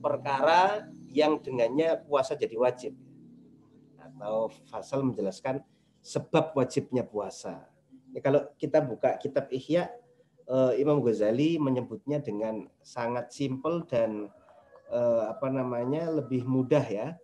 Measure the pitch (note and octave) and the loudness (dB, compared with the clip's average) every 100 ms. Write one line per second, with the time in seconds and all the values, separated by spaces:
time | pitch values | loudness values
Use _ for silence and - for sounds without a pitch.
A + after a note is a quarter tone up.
0 | D3 C#3 C3+ C3+ D3 E3+ G3 G#3 - - | -2 -2 -2 2 4 6 4 2 -6 -20
1 | - C3+ D3+ D3+ - B2+ A#2 C3+ E3 D#3+ | -4 2 2 2 -2 0 2 2 2 0
2 | - C#3+ C3 C#3+ A2 A2+ B2 B2 - - | 0 0 0 -2 -4 2 0 0 -12 -12
3 | - - - - - - _ - - - | -20 -20 -20 -20 -20 -20 _ -20 -20 -20
4 | D#2+ - G#2 A2 A2 - - A2 F#2 C#3 | -20 -10 -4 -2 -2 -6 -14 -12 -6 -2
5 | C3+ G#2 G2 - C3 C3+ - _ _ _ | 0 0 -4 -4 -6 -6 -8 _ _ _
6 | - - - D#3+ D#3 C#3 B2 - - B2 | -6 -6 2 0 2 0 0 -2 -2 -4
7 | - G#2 F#2+ - G2+ E2+ - _ _ - | -2 -6 -6 -10 -12 -14 -18 _ _ -20
8 | - - C#3 C#3+ - _ C#3+ D#3 C#3 A2 | -16 -4 2 2 0 _ 2 2 2 0
9 | C3+ - C3+ C#3 - C3 - E3+ F3 - | 0 0 -2 -4 -4 -8 0 0 0 -10
10 | _ _ _ _ - C3 B2+ A#2 C#3+ D3 | _ _ _ _ -2 2 4 4 4 4
11 | A#2+ G#2 G#2 A#2+ D#3 E3 C#3 B2+ A#2 A2 | 2 2 2 2 2 2 2 0 -2 -10
12 | C3+ D3 A#2+ G#2 A2 A2 F2 _ - B2 | -4 -4 -4 -4 -4 -6 -10 _ -14 -6
13 | A#2 A#2+ A#2+ - C3+ C3 D#3 E3+ D#3+ B2 | -4 -4 -6 -6 -4 -2 -2 -4 -2 0
14 | A2 G#2 G2+ - - - _ - - A#2 | 0 -2 -8 -14 -20 -20 _ -20 -4 0
15 | A#2+ A#2 G#2+ A2+ C3+ C3 B2 A#2+ B2 D3+ | 2 2 0 -4 -2 -2 -2 -2 -2 -2
16 | E3 D#3 A#2+ B2+ A#2+ C3 B2 D3 - G2 | 0 -2 -2 -2 0 0 4 2 2 -4
17 | C3 E3+ | -6 -10